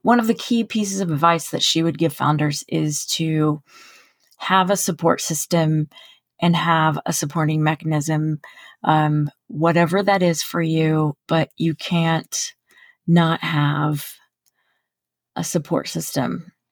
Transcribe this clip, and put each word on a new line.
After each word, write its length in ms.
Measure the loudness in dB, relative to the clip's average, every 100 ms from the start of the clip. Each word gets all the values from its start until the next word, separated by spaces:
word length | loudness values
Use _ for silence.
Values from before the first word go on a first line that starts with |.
one 160 | 2 2
of 80 | 2
the 80 | -2
key 280 | -2 -2
pieces 360 | -2 -4 -4 -2
of 100 | -2
advice 400 | 2 2 2 -2
that 140 | -4
she 180 | -2 0
would 160 | 0 0
give 160 | -2
founders 500 | 0 0 2 0 -2 -4
is 400 | -2 -2 -4 -4 -4
to 460 | 0 2 2 0 -6 -20 -20 -20 _ _ _ -12
have 320 | 0 2 2
a 80 | 0
support 420 | -2 0 0 0
system 720 | -2 -6 -2 0 2 0 -2 -8 -20 _ _ -2
and 160 | 0 2
have 440 | 2 2 2 0 -2
a 40 |
supporting 520 | -4 -4 -2 0 2
mechanism, 760 | 0 -2 -2 -2 0 -2 -2 -4 -8 -20 -20 -6
um, 480 | 0 2 2 2 0 -6 -12
whatever 560 | -2 2 2 2 2
that 180 | 2 2
is 220 | 2 0
for 180 | -4 -4
you, 560 | 0 0 2 2 0 -4 -2
but 220 | -2 -2 -2
you 160 | -2
can't 800 | -2 -2 0 0 0 -4 -8 -8 -12 _ _ -20 _ 2
not 360 | 4 4 0
have 720 | -2 0 0 0 -2 -4 -8 -18 _ _ _ _ _ _ _ _ _ _ _ -10
a 80 |
support 440 | -4 -4 -2 -4 -4
system. 640 | -8 -6 -4 -4 -6 -12 -20 _